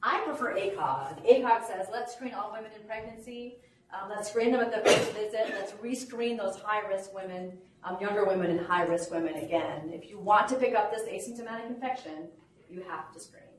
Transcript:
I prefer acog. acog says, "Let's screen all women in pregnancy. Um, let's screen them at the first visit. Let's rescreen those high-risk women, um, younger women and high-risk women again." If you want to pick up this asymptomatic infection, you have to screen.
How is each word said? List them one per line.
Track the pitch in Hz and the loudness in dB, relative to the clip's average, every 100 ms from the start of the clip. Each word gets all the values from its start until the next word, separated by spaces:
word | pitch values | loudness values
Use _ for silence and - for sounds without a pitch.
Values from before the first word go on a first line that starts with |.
I | 226 - | 2 0
prefer | 311 - 240 | 0 -2 -2
acog. | 190 196 196 185 - - - 220 | 0 -2 0 0 0 -4 -4 8
acog | 262 240 226 - | 8 8 4 2
says, | 190 190 | -6 -4
"Let's | 226 240 | -4 -6
screen | - 254 | -8 -10
all | 208 214 | -6 -8
women | 220 220 | -8 -12
in | 208 214 | -16 -10
pregnancy. | 220 220 226 226 240 240 247 _ _ _ | -10 -10 -14 -12 -12 -12 -14 _ _ _
Um, | 190 196 | -10 -8
let's | 208 - | -6 -2
screen | 233 233 | 2 4
them | 254 | 4
at | 233 | 4
the | 220 208 | 4 6
first | - - | 6 6
visit. | 208 214 220 220 | -2 -4 0 -2
Let's | 196 196 | -2 -6
rescreen | 208 233 254 - 233 233 226 | -8 -6 -6 -6 -4 -2 0
those | 196 190 | -2 -4
high-risk | 208 214 202 190 190 | -2 -2 0 -4 -4
women, | 196 190 185 185 - - - | -10 -8 -8 -8 -10 -20 -14
um, | 180 185 | -8 -4
younger | 202 208 | -2 2
women | 190 190 175 | 4 4 2
and | 170 - | 2 2
high-risk | 180 170 170 - | 2 4 2 0
women | 165 165 | -2 -2
again." | 151 160 170 156 - 156 | -4 -2 0 0 -4 -8
If | 175 - | -10 -12
you | 202 | -10
want | 185 214 247 | 6 6 6
to | |
pick | 254 240 | 4 4
up | 226 214 | 4 2
this | 220 | 0
asymptomatic | 220 - - 233 233 226 226 | -4 -6 -8 -10 -8 -8 -8
infection, | 240 254 - 165 156 170 - - _ - | -6 -4 -6 -6 -10 -12 -14 -20 _ -16
you | 180 180 | -12 -10
have | 165 - | -10 -10
to | 165 | -14
screen. | - - - | -20 -20 -20